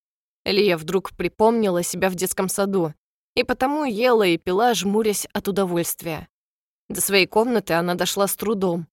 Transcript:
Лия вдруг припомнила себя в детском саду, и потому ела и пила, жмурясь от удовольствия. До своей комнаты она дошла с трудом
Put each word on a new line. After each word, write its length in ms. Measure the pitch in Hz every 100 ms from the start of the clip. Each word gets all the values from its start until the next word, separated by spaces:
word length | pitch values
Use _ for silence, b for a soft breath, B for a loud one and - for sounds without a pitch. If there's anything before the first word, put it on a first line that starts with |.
| _ _ _ _
Лия 320 | - 196 180 165
вдруг 360 | 156 185 - -
припомнила 680 | 175 - 220 233 208 175
себя 280 | 175 180 190
в 40 |
детском 340 | 180 180 - 190
саду, 440 | - 196 196 160 - _ _ _
и 100 | -
потому 400 | 254 247 262 302
ела 420 | 285 202 254 220 190
и 100 | 165
пила, 380 | - 190 247
жмурясь 520 | 190 196 214 220 190 -
от 160 | - 202
удовольствия. 800 | 196 185 175 165 - 165 156 170 _ _ _ _ _ -
До 120 | 196
своей 260 | - 196 175
комнаты 480 | 214 240 226 -
она 200 | 165 175
дошла 320 | 180 175 196 196
с 100 | -
трудом 520 | 202 208 190 170 160